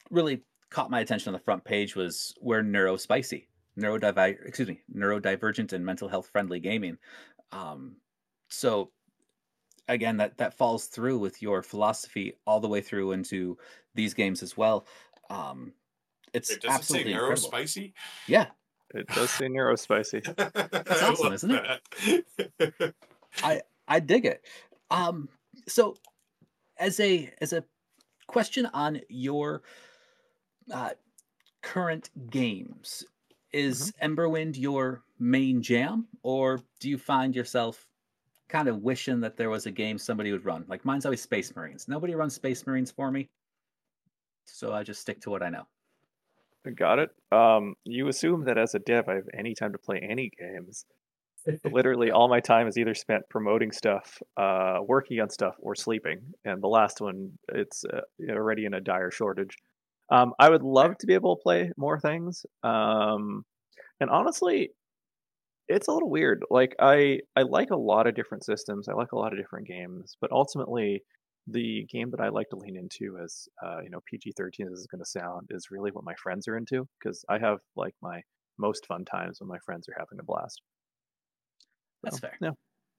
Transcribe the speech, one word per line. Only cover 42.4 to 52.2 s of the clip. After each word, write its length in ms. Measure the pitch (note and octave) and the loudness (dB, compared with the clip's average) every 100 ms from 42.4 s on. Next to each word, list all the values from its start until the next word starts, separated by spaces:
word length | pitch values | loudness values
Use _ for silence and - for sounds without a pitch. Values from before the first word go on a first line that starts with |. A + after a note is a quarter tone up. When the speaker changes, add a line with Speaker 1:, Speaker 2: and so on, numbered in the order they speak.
| C3+ B2 - | -4 -4 -2
Speaker 1:
Marines 240 | C3 B2+ | -2 -4
for 200 | - C3+ | -4 -4
me, 180 | C3+ C#3 _ _ _ _ _ _ _ _ _ _ _ | -4 -6 _ _ _ _ _ _ _ _ _ _ _
so 280 | _ - A2 | _ -12 -6
I 100 | G#2 | -6
just 180 | G#2 G2+ | -6 -10
stick 200 | - - | -10 -10
to 80 | G#2+ | -6
what 120 | G2 | -4
I 80 | F2+ | -4
know. 160 | E2 - _ _ _ _ _ _ _ _ _ C3+ | -6 -12 _ _ _ _ _ _ _ _ _ -10
Speaker 3:
Got 240 | A#2 E2+ A#2+ | 0 4 4
it. 120 | D#3 _ - | 2 _ 2
Um, 440 | A2 A#2 A2 G2+ - | 8 8 8 4 -8
you 240 | A2+ A#2+ C#3 | -8 -4 -2
assume 360 | B2+ E3 E3+ B2+ | 0 0 2 2
that 120 | A#2 | 2
as 160 | A#2 | 2
a 60 | - | 0
dev, 280 | - A#2+ - | 2 2 2
I 60 | |
have 140 | F#3+ - | -2 -4
any 220 | A2 A2+ | -8 -8
time 180 | G#2+ G#2 | -4 -6
to 60 | G2 | -6
play 200 | - F#2+ | -6 -6
any 300 | G2 A#2 A#2+ - | -4 -4 -6 -8
games. 480 | F2+ F#2+ F2+ - - _ _ _ _ - - | -12 -12 -14 -18 -20 _ _ _ _ -10 -6
Speaker 1:
<laughs> 180 | D#3 | -4
Speaker 3:
Literally, 460 | D#3 B2+ B2+ A#2+ A#2 | 0 2 4 4 4
all 180 | G#2+ | 6